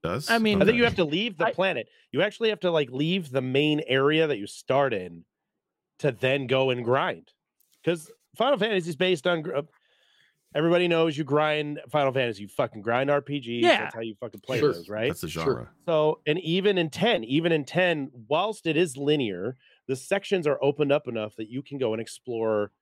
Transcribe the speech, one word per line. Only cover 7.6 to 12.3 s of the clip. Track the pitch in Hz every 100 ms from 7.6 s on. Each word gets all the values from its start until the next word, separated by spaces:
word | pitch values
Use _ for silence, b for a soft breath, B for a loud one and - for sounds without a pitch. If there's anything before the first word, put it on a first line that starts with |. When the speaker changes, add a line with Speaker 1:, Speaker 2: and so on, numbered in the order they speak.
| _ _
Speaker 3:
'Cause | - 170 151 - _ -
Final | 247 269
Fantasy | 233 196 165
is | 143
based | 185 180 180
on | 170
gr-, | 151 143
uh, | 156 _ _ _ _ _ _ _ _
everybody | 147 165 175 180
knows | 165 165 147
you |
grind | 143 147 151 151 147 147 123
Final | 151 135
Fantasy. | 131 120